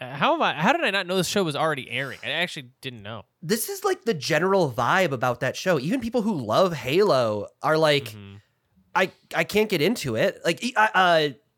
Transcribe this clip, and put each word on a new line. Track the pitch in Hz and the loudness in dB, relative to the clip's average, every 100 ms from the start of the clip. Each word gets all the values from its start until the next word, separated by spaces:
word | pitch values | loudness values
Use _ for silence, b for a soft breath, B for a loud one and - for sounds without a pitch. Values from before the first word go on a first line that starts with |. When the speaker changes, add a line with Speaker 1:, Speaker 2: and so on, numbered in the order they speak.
| 127 | -12
Speaker 1:
how | 139 233 | -2 0
have | 320 | 2
I, | 202 | 0
how | 139 190 | 0 2
did | 339 | 2
I | 262 | 0
not | 196 175 | -2 -2
know | 185 | -2
this | 170 | 0
show | 208 | 0
was | 175 139 | 0 0
already | 160 143 - | -2 -2 -6
airing? | 120 135 95 | -6 -6 -8
I | 123 | -6
actually | 151 175 160 123 _ | -4 -4 -8 -16 _
didn't | 135 120 | -14 -12
know. | 101 113 - _ | -12 -14 -16 _
Speaker 2:
This | 156 226 - | -4 -2 -2
is, | 392 | -4
like, | 403 370 226 | -2 -2 -2
the | |
general | 170 120 156 185 196 151 | -4 0 0 2 2 2
vibe | 113 120 180 180 | 0 0 2 2
about | 131 127 120 | 0 -2 0
that | 131 - | -4 -2
show. | 185 160 | 0 0
Even | 143 262 | 0 -2
people | 226 247 | -2 -2
who | 208 175 | -2 -2
love | 104 123 185 | 2 4 4
Halo | 151 113 165 208 135 113 104 98 _ | 0 0 2 4 4 2 -2 -6 _
are | 139 156 | 0 4
like, | 156 143 120 | 4 2 0
Speaker 1:
Mm-hmm. | 107 98 101 - _ _ _ _ | -10 -16 -20 -20 _ _ _ _
Speaker 2:
"I, | 175 190 - - | 0 0 -2 -6
I | 156 170 | -4 0
can't | 208 214 | 0 2
get | 180 | 2
into | 160 240 131 110 | 0 0 -2 0
it." | 185 - 165 | 0 0 -2
Like, | 175 | -2
e-, | 247 - | -2 2
uh, | 214 | 2
uh, | 185 180 160 151 - _ | 4 4 4 2 -4 _